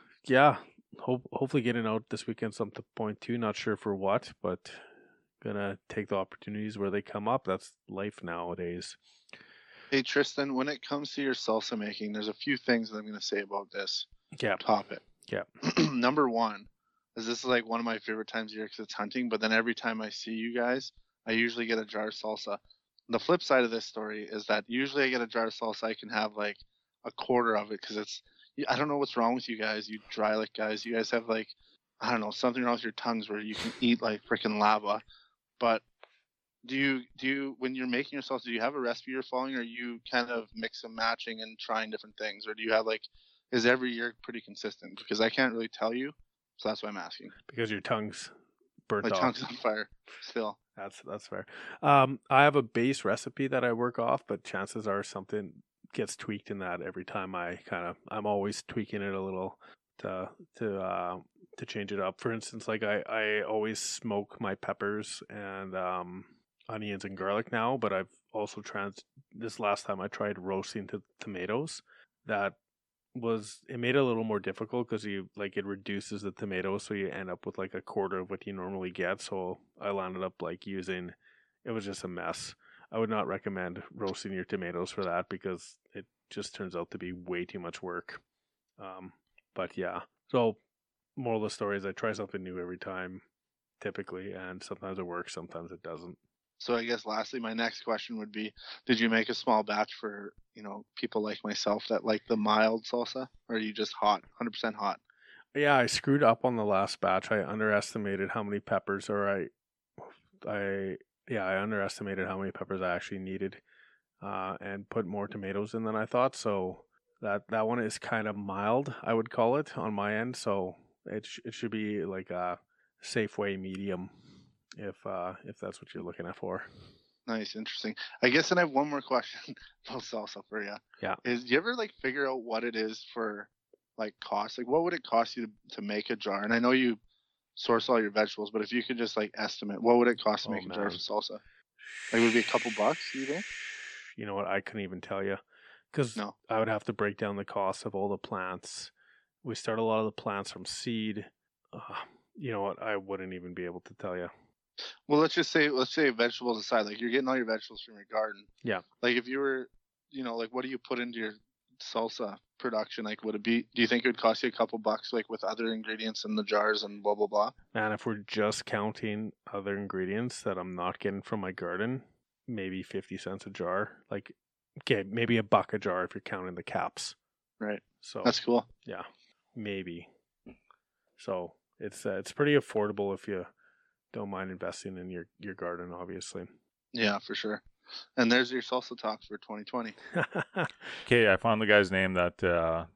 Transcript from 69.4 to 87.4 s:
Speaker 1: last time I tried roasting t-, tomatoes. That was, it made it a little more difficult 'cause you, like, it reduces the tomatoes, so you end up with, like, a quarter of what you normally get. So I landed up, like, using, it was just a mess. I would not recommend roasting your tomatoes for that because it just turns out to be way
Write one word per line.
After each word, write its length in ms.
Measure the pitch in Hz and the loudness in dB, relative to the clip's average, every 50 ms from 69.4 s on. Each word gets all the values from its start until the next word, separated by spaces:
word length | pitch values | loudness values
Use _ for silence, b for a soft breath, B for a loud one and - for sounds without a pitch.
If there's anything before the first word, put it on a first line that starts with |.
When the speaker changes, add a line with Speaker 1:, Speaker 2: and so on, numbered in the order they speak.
| 117 113 - - | -8 -8 -4 0
Speaker 1:
last 260 | 113 101 101 101 - | 2 2 2 2 0
time 160 | - 101 95 | -2 -4 -2
I 80 | 95 101 | -4 -4
tried 280 | - - 104 104 104 98 | -4 -2 -2 -2 -2 -4
roasting 480 | 90 92 95 95 101 - - 113 98 - | -4 -2 -2 -2 -2 -4 -6 -8 -6 -6
t-, 100 | - 104 - _ _ - | -8 -8 -8 _ _ -14
tomatoes. 640 | - - 101 90 90 92 110 123 151 165 - - b b b b b b _ _ _ | -10 -8 -8 -6 -2 -2 -2 -2 -2 -4 -8 -12 b b b b b b _ _ _
That 300 | - 110 101 101 98 - _ _ _ _ _ _ _ _ _ _ _ - | -2 0 0 0 0 -2 _ _ _ _ _ _ _ _ _ _ _ -8
was, 460 | 127 117 117 113 110 104 107 - - _ - | -4 0 0 0 0 -2 -6 -14 -16 _ -8
it 100 | 117 120 | -6 -2
made 160 | 120 120 127 | 2 4 4
it 40 | 143 | 6
a 40 | 139 | 6
little 200 | 127 117 113 113 | 4 4 2 2
more 140 | 110 107 101 | 0 0 0
difficult 500 | 95 117 - - 110 107 - 123 120 - | 0 -2 -4 -4 -4 -2 -2 -2 0 0
'cause 160 | 117 107 107 | -2 -4 -2
you, 240 | 107 101 98 95 - _ 101 | -2 -4 -4 -6 -8 _ -6
like, 200 | 104 98 - 101 | -6 -4 -4 -4
it 80 | 98 | -4
reduces 560 | 101 101 98 98 - 101 101 - - 107 98 | -4 -6 -6 -4 -4 -4 -4 -4 -6 -8 -6
the 100 | 104 98 | -6 -6
tomatoes, 520 | 92 - 113 101 95 92 92 98 98 104 - | -6 -6 -6 -4 -2 -2 0 0 -2 -2 -4
so 100 | - 107 | -4 -4
you 140 | 101 98 92 | -2 -2 -4
end 200 | - 98 95 92 | -4 -6 -6 -6
up 160 | 87 - - | -8 -8 -8
with, 120 | 107 - - | -8 -6 -6
like, 160 | 95 90 - | -6 -6 -6
a 80 | 92 | -8
quarter 380 | - - - 110 98 92 95 95 | -8 -4 -2 -2 0 0 0 -2
of 100 | 92 90 | -4 -4
what 160 | 98 92 - | -8 -8 -8
you 80 | 101 98 | -8 -8
normally 380 | 95 90 92 98 95 92 90 | -6 -6 -6 -6 -4 -6 -6
get. 300 | 90 92 90 87 95 98 | -4 -2 0 0 0 -2
So 400 | - - 104 95 92 90 92 - _ _ _ - | -4 -6 -6 -4 -4 -4 -6 -8 _ _ _ -8
I 100 | - 101 | -4 -2
landed 320 | 101 98 95 90 92 92 95 | -2 -2 -2 -4 -4 -4 -6
up, 180 | 92 - - | -6 -6 -6
like, 260 | 90 82 85 90 - 101 | -6 -6 -6 -8 -8 -8
using, 460 | 98 95 90 92 95 92 90 87 - b b b b b b b b b - | -6 -6 -4 -4 -4 -4 -6 -8 -12 b b b b b b b b b -8
it 60 | 135 | -6
was 140 | 117 110 98 | -6 -4 -4
just 180 | 101 98 - - | -6 -6 -8 -8
a 40 | 92 | -8
mess. 460 | 90 87 85 85 82 - - - - b b b b b b b | -6 -4 -4 -4 -4 -4 -8 -12 -14 b b b b b b b
I 80 | - 110 | -2 -2
would 100 | 113 107 | 0 0
not 180 | 110 107 101 - | 0 0 0 0
recommend 560 | 95 95 - 104 98 95 90 87 87 95 - - - | -2 -4 -4 -4 -4 -4 -4 -4 -6 -8 -12 -14 -8
roasting 400 | - 110 98 92 - - 101 95 | -4 -4 -4 -2 -4 -6 -6 -4
your 120 | 92 92 | -6 -4
tomatoes 460 | - - 98 90 85 85 87 92 - | -4 -4 -4 -2 -4 -4 -4 -4 -4
for 120 | - - 98 | -4 -4 -2
that 260 | 90 85 87 90 - | 0 0 0 -2 -2
because 480 | 104 92 - 95 92 87 - - - _ _ _ - | -6 -6 -4 -4 -6 -6 -8 -14 -20 _ _ _ -16
it 120 | 101 95 _ _ _ _ - | -16 -16 _ _ _ _ -12
just 260 | - 104 101 - - | -10 -10 -10 -8 -8
turns 200 | - 101 90 85 | -8 -8 -6 -4
out 160 | 87 85 - | -4 -4 -6
to 60 | - 101 | -6 -8
be 160 | 90 90 90 | -8 -8 -8
way 320 | 90 90 90 90 87 | -8 -6 -4 -4 -4